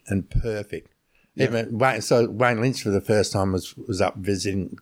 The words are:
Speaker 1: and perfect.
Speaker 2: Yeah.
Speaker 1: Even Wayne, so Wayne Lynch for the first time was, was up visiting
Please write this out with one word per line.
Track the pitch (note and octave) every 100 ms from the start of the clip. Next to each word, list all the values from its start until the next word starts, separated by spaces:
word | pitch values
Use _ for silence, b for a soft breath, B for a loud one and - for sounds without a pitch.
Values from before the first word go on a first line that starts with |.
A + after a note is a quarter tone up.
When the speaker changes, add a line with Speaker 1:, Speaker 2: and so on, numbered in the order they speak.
| -
Speaker 1:
and | G2 -
perfect. | - A#2 G#2+ G2+ D#2+ - _ _ _ _
Speaker 2:
Yeah. | - C3
Speaker 1:
Even | A#2 A2+ A2+
Wayne, | C3 A2
so | - B2+ A#2
Wayne | G#2+ B2 A2+
Lynch | B2+ B2+
for | A2
the | G2
first | - G#2+ F#2+
time | G2+ F#2+
was, | F#2 - -
was | - F#2
up | F#2 -
visiting | F#2+ G2 G2 G2 F2+ -